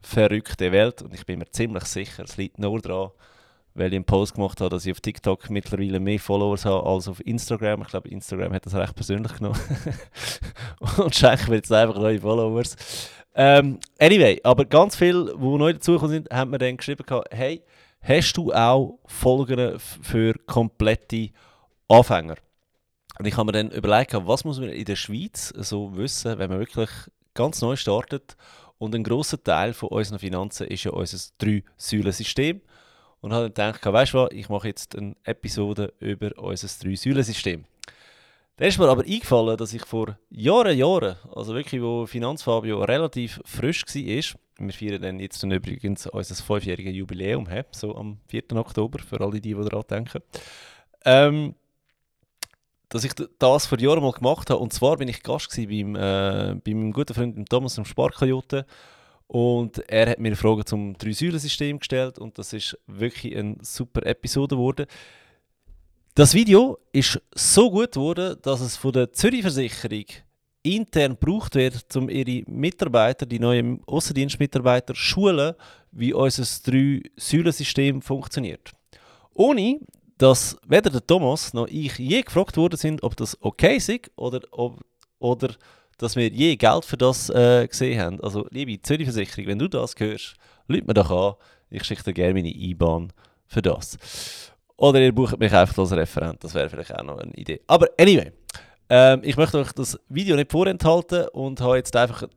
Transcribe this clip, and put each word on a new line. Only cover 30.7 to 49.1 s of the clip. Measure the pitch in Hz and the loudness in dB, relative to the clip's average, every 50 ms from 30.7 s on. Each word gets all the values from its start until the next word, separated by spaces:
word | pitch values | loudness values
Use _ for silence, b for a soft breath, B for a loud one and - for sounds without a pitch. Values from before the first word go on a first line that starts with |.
| - 92 - | -8 -8 -8
ja | 98 | -8
unser | - - 92 87 - 90 - - _ _ | -6 -6 -8 -8 -8 -12 -14 -16 _ _
Drei-Säulen-System. | - 107 107 101 98 _ _ _ - - - 104 101 98 95 - 110 - - - 135 151 175 196 _ b b b b b b b b b b b | -2 0 0 -2 -4 _ _ _ -10 -4 -2 -2 -2 -2 -4 -4 -8 -6 -4 -2 -2 -2 -2 -6 _ b b b b b b b b b b b
Und | - 104 110 | -10 -4 -4
habe | 117 117 113 | -2 -2 -4
dann | 98 - 104 107 110 | -4 -4 -4 -4 -4
gedacht, | - - 104 98 | -4 -4 2 4
"Weisst | 113 135 135 - | 4 4 4 4
du | 131 | 2
was, | 127 - - | 0 0 -2
ich | 98 101 - | -10 -10 -8
mache | 104 101 101 | -8 -6 -6
jetzt | 110 98 - - - - | -8 -10 -10 -14 -14 -12
eine | - 104 101 - _ _ | -12 -12 -12 -12 _ _
Episode | - 113 _ - 107 - 113 104 104 104 101 104 95 - _ | -10 -10 _ -8 -10 -4 -4 -4 -4 -4 -6 -6 -8 -8 _
über | - 107 101 98 107 104 - - | -8 -8 -8 -6 -8 -10 -10 -10
unser | - 95 95 90 - 98 - - - | -10 -10 -10 -10 -10 -12 -14 -10 -6
Drei-Säulen-System." | 95 98 95 - 131 135 135 131 107 107 - - 101 87 80 76 _ _ _ - B B B B B B B B B B B B B B | -6 -6 -4 -2 0 0 0 0 -2 -4 -6 -4 -6 -6 -6 -10 _ _ _ -20 B B B B B B B B B B B B B B
Dann | _ 135 | _ 0
ist | 190 190 190 | 0 2 4
mir | 185 143 | 6 4
aber | 131 120 - | 6 4 2
eingefallen, | - 196 226 - - 131 120 110 113 113 | -4 -4 -6 -2 2 2 4 4 2 0
dass | 107 113 104 113 | -2 -4 -8 -10
ich | 117 - | -12 -12
vor | - - 113 110 107 104 _ _ _ | -8 -6 -6 -6 -6 -8 _ _ _
Jahren, | - - 107 131 190 240 240 202 160 | -14 -2 0 4 4 4 4 4 2
Jahren, | 127 127 160 190 180 123 98 92 87 - - - | 2 2 2 2 0 0 -4 -6 -8 -18 -18 -14
also | - 110 107 110 | -12 -10 -8 -8
wirklich, | 123 147 - - 127 | -8 -8 -8 -8 -6
wo | 120 117 117 117 117 | -4 -4 -4 -6 -6
Finanzfabio | 110 - 120 117 123 147 - - - 117 113 110 110 107 101 101 | -8 -8 -6 -6 -6 -6 -6 -2 0 0 0 0 -2 -4 -2 0
relativ | 101 120 143 165 156 - 127 120 113 - - - | 0 0 0 -2 -4 -4 -6 -8 -8 -10 -14 -18
frisch | - - - - 135 170 - - | -16 -10 -4 -4 -2 -2 -4 -8
war, | - - 139 143 - 104 131 160 - - - _ _ _ _ 98 | -8 -10 -10 -6 -4 -4 -4 -4 -8 -10 -14 _ _ _ _ -12
wir | 98 95 | -12 -10
feiern | - 110 104 101 95 | -10 -8 -8 -8 -6
dann | 92 95 92 95 | -8 -8 -10 -10
jetzt | 95 95 - - - | -12 -12 -12 -8 -4
dann | 98 95 | -2 -2
übrigens | 95 - 95 95 95 - 98 98 - - - | -2 -2 -4 -12 -8 -6 -6 -6 -6 -8 -12
unser | - 98 95 - 95 | -10 -10 -10 -10 -12
fünfjähriges | - - - 104 104 98 98 87 87 92 95 92 | -14 -6 -4 -4 -2 -2 -4 -8 -8 -8 -10 -8
Jubiläum, | 95 98 92 92 90 92 98 113 135 110 | -8 -10 -10 -10 -8 -4 -4 -4 -4 -6
hä? | 87 90 107 139 _ | -8 -8 -10 -10 _
So | - - - 104 104 | -14 -12 -10 -10 -10
am | - 104 107 104 104 _ | -10 -12 -14 -14 -16 _
vierten | _ - 113 - _ 117 113 | _ -12 -12 -10 _ -4 -6
Oktober, | 113 - - - 107 113 131 - | -4 -4 -4 -4 -4 -4 -6 -12
für | - - | -14 -10